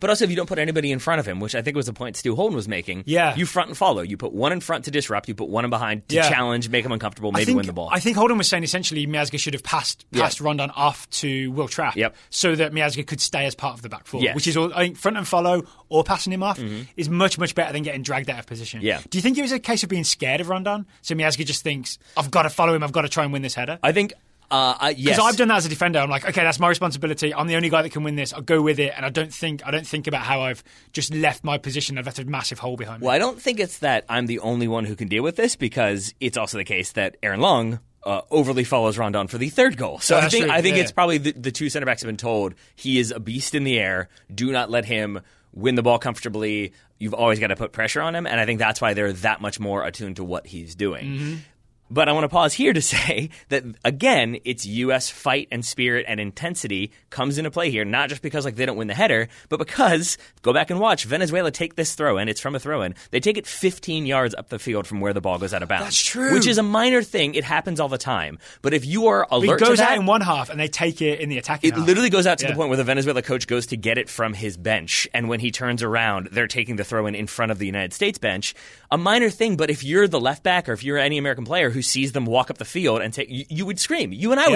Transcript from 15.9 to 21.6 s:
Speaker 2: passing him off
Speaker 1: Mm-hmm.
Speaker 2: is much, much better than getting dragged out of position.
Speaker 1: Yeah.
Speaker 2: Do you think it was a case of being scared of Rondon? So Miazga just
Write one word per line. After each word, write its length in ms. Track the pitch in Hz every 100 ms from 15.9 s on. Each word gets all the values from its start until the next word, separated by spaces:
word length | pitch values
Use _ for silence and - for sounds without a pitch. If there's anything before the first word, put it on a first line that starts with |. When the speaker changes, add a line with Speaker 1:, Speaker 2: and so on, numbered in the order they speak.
| 156
Speaker 2:
passing 300 | 165 190 185
him 100 | 185
off 160 | 196 190
Speaker 1:
Mm-hmm. 220 | 110 107 127 -
Speaker 2:
is 100 | 151
much, 300 | 175 190 -
much 180 | 170 -
better 160 | 160
than 120 | 147
getting 180 | 151 135
dragged 280 | 131 135 135
out 80 | 123
of 80 | -
position. 340 | 117 117 110
Speaker 1:
Yeah. 180 | 104 87 -
Speaker 2:
Do 80 | 185
you 40 |
think 160 | 208 262
it 40 |
was 100 | 269
a 60 | 262
case 240 | - 220
of 60 | 175
being 140 | 185
scared 380 | 151 - 131 170
of 80 | 170
Rondon? 360 | 185 190 208 202 _
So 140 | - 160
Miazga 300 | 156 123 147
just 180 | 143